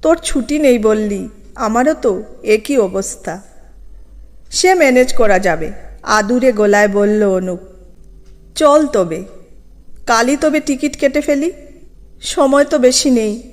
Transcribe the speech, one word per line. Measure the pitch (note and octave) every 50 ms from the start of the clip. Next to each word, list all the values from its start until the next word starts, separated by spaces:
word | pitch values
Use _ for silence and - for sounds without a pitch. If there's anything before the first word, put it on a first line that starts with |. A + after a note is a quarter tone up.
তোর | - D#4 E4 E4
ছুটি | - - - C#4 A#3 - C#4+ D4+
নেই | D4+ C4+ B3 A#3
বললি, | G#3 A3 G#3+ G#3+ G#3+ G#3 G3+ G3 F#3 - - - - - -
আমারও | - G#3+ G#3+ A3 A#3 C4 D4+ D#4
তো | D#4 - B3 F#3+ F#3 A3 - - -
একই | - A3 G#3+ A3 G#3+ - C#4+
অবস্থা।" | C4 G#3 F#3 F#3+ F#3+ G3 - - - - - E3 F#3+ G3+ - - - - - - - - - - - - - - - - - - - - -
"সে | - - - F#4 F#4+
ম্যানেজ | F#4 D#4 C4+ B3+ B3 B3+ B3+ -
করা | - A#3+ G#3 G3 F#3
যাবে," | G3 F#3 D#3+ D#3+ D#3+ - - - - - - -
আদুরে | - - G#3+ G#3+ G#3+ G3+ B3 B3 A#3 C4
গলায় | A3+ G#3 G#3+ G#3 G3+ G3+ G#3 G#3
বলল | G3 G#3 G3+ G#3 G#3+ G#3+ G#3+
অনুপ। | G3+ F#3+ F#3 F#3 F#3 F3+ F3+ - - - - - - - - - - - - - - - - - - -
"চল | - D#4+ D4 C#4+ D#4 D#4
তবে, | C4+ - G#3+ F#3 E3+ D#3+ E3+ F#3+ - - - - _ - - - - - - - - - - -
কালই | - A#3 A3+ A#3 B3 C#4+
তবে | C#4+ - D#4 D4 D4+
টিকিট | D4+ D4+ C#4 B3+ - D4 -
কেটে | - D4 C#4 C4+ D4
ফেলি, | C#4+ - C#4+ C#4 D4 E4+ - - - - - - - - - - - - - -
সময় | - - - F#4 C#4+ C4+ C#4 C#4 C#4+
তো | C#4 - D4
বেশি | B3 B3+ B3+ - - D4
নেই। | B3+ A#3 A3 G#3+ G#3 A#3+ - -